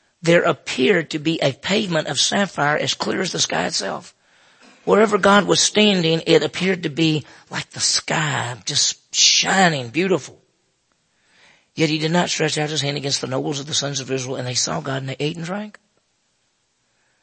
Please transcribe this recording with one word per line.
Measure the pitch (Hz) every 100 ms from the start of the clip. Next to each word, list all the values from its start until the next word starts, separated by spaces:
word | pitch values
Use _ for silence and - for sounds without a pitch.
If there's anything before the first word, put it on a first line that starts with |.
| _ _
there | 165 170
appeared | 170 147 - - 247 185 151
to | 156
be | 147 165
a | 147
pavement | 127 - 202 202 160 151
of | 135
sapphire | - 202 196 - 143 151
as | 131
clear | - - -
as | 185
the | 160
sky | - 160 175
itself. | 170 190 151 180 _ _ _ _ _ - _
Wherever | - 190 220 208
God | 202 202 175
was | 165
standing, | - 208 214 190 160 165 -
it | 160
appeared | 147 - 185 180
to | 170
be | 143 160 156 - - -
like | - -
the | 139
sky, | - - - 160 156 127 117 120
just | - 139 - - _
shining, | - - - - 190 180 147 120
beautiful. | 127 185 170 - - _ _ _ _ _ _ _ _ _ _ _ _ _
Yet | - 156
he | 156
did | 156
not | 175 160
stretch | - 156 151
out | 151
his | 156
hand | 139 143
against | 139 135
the | 131
nobles | 131 151 139
of | 143
the |
sons | 156 139 135
of | 131
Israel, | 131 127 127
and | 123
they |
saw | 120 - 165
God, | 143 135
and | 135
they | -
ate | 147 170
and |
drank. | 165 202 214 - _ _ _ _ _ _ _ _ _ _ _ _ _ _